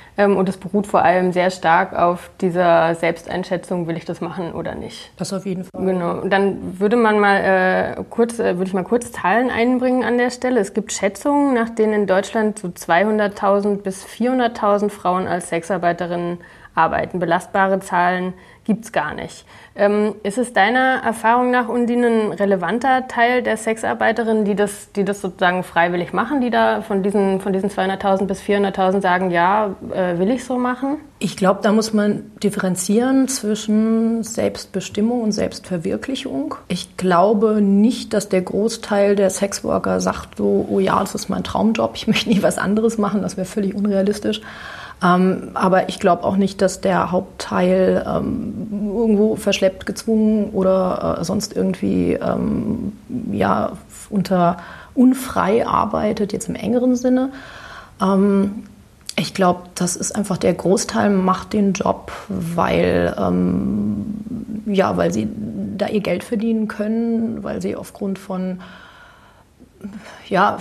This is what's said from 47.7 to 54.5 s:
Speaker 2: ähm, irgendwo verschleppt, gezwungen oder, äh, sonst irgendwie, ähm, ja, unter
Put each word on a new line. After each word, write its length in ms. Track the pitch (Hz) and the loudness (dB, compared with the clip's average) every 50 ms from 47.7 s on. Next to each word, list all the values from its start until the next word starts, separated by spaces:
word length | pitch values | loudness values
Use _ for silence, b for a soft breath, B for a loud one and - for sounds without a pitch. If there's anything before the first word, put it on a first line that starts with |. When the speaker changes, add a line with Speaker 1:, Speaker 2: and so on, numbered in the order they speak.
| 185 190 185 185 185 185 - | 4 4 4 4 2 2 0
Speaker 2:
ähm, 880 | - - - 202 - - - - - - - 196 220 208 202 208 208 190 | 0 -2 -2 -2 -2 -4 -4 -6 -6 -8 -8 -8 -8 -6 -6 -4 -4 -2
irgendwo 420 | 220 233 220 214 196 214 220 214 196 | 0 2 2 4 4 4 2 2 0
verschleppt, 480 | - 202 196 - 196 190 185 - - | -2 -2 0 2 0 0 0 -2 -6
gezwungen 640 | - 190 - - - 226 220 220 214 214 214 202 208 | -8 -8 -6 -2 0 2 2 4 4 4 2 0 0
oder, 680 | - 190 190 185 190 190 185 185 - - - - - - | 0 0 2 4 4 2 2 0 -2 -2 -2 -2 -2 -2
äh, 40 | 175 | -2
sonst 320 | 170 196 208 - - - | -2 -2 -2 -4 -4 -4
irgendwie, 580 | - 185 190 185 - - 196 190 185 - 87 82 | -2 -2 -2 -2 -2 -2 0 0 2 2 2 0
ähm, 800 | - - - - - - - - - - - - - - - - - - - - 123 - - | 0 0 -2 -2 -2 -2 -2 -2 -2 -2 -2 -4 -4 -4 -8 -8 -10 -12 -10 -8 -8 -6 -6
ja, 420 | 101 101 - 101 - 107 101 - - - - - - - - - | -2 0 0 0 2 0 -2 -4 -6 -10 -14 -20 -20 -20 -14 -6
unter 480 | - 202 175 - 196 180 175 170 | -4 -2 -2 0 2 2 2 2